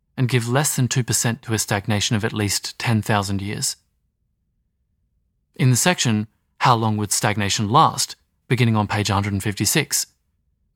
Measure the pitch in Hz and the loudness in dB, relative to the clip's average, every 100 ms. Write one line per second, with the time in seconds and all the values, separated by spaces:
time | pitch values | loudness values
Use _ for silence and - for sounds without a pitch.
0 | _ - 123 127 117 131 151 - 123 139 | _ -4 0 0 0 0 0 0 0 0
1 | 117 110 123 113 - 110 - 104 101 104 | 0 0 0 -4 -2 -4 0 -2 0 -2
2 | - 110 110 107 101 - - - 123 110 | 0 -2 -2 -2 -2 -2 -6 -6 -2 0
3 | 107 107 98 98 98 - 135 - _ _ | 2 0 0 -4 -6 -6 -6 -8 _ _
4 | _ _ _ _ _ _ _ _ _ _ | _ _ _ _ _ _ _ _ _ _
5 | _ _ _ _ _ - 131 120 180 175 | _ _ _ _ _ 0 2 4 2 0
6 | 123 107 107 _ _ _ 135 117 110 107 | 0 0 -4 _ _ _ 2 4 2 0
7 | 104 - 113 104 98 - 104 139 147 - | -2 0 0 0 -2 0 2 4 4 2
8 | - - _ _ _ 123 117 110 101 104 | -6 -8 _ _ _ 2 4 2 2 0
9 | 104 98 101 98 107 98 101 160 - - | 0 0 0 -2 -4 -2 0 0 0 -4
10 | - _ _ _ _ _ _ | -6 _ _ _ _ _ _